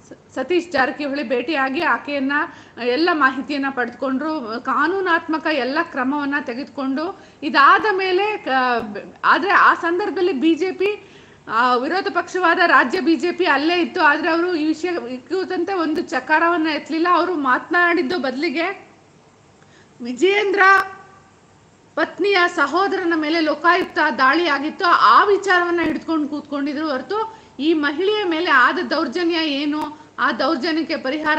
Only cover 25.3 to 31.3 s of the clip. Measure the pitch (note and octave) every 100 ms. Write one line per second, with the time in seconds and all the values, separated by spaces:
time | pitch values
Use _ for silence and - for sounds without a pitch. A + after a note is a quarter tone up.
25.3 | G4 F#4+ F4+ F4 F4 D#4+ - - D#4+ D4
26.3 | D4 - C#4+ C#4 C#4 D#4 C4 C4 G#4 A4
27.3 | - - - D4+ E4 C#4+ D4 G4 G#4+ F#4+
28.3 | D#4+ F4 C#4 B3+ D#4+ B3+ D4+ D#4+ E4+ E4+
29.3 | E4+ D#4+ C#4 D4 D4+ D4+ - - - B3+
30.3 | A3+ C#4 D#4 E4+ D#4+ D4 C#4+ C4 D4+ D#4